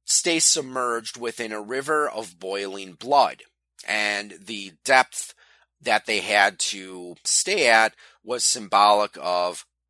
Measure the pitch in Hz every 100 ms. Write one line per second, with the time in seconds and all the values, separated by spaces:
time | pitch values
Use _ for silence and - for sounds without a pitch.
0 | - - - 165 - - 131 127 123 117
1 | 110 - 117 - 117 107 104 131 139 156
2 | 147 - 107 87 95 98 101 98 95 87
3 | 120 143 110 65 _ _ _ - - 107
4 | 104 101 104 87 95 110 95 80 - 131
5 | 127 - - - _ _ _ _ 135 107
6 | - 107 92 104 101 92 - 101 95 92
7 | 87 85 - - - 202 135 113 110 -
8 | - _ 104 120 - 127 104 98 104 104
9 | 104 - 80 87 90 90 - _ _